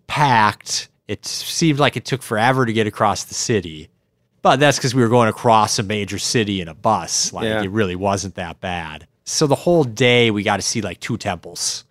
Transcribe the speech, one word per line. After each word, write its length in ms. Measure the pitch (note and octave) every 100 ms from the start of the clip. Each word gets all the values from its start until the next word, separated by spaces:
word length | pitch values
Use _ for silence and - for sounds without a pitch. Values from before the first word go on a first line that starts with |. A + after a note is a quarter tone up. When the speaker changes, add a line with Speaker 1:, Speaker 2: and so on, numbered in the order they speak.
| -
Speaker 1:
packed. 800 | C#3+ C#3+ A2+ G#2 - - - - _ -
It 180 | G2+ -
seemed 540 | - - - E3 C#3
like 160 | C#3 A#2+
it 100 | -
took 160 | B2+
forever 440 | - G#2+ A#2+ C3 A#2
to 80 |
get 140 | A2 G#2+
across 360 | - G#2+ F#2+
the 100 | -
city. 560 | - - G#2+ F2 D2+ D#2 _ _ _ _ _
But 180 | F#3+ C3+
that's 200 | C#3+ -
'cause 140 | B2+
we 80 | B2+
were 60 | A2+
going 200 | B2 A2
across 500 | - B2 A2 G#2 -
a 40 |
major 340 | G2 G#2+ G2 G2
city 440 | - B2 G#2 F#2+
in 60 | E2
a 60 |
bus. 580 | D#2+ A2 G2+ E2 - -
Like, 120 | F#2 A2
Speaker 2:
Yeah. 160 | A2
Speaker 1:
it 80 | G2
really 240 | G#2+ G2 F2+
wasn't 400 | G2 G2 F#2+ F#2+
that 240 | E2+ D#2
bad. 460 | F#2 F2 D#2+ D#2 - _ -
So 200 | - D3
the 80 | C3+
whole 280 | F3 E3+
day, 480 | C3+ G#2 B2 B2 A#2
we 120 | G#2
got 120 | G#2 G2+
to 40 |
see, 200 | - A#2
like, 180 | G2 F2
two 180 | - A#2
temples. 640 | G#2 F2+ F2 - - - -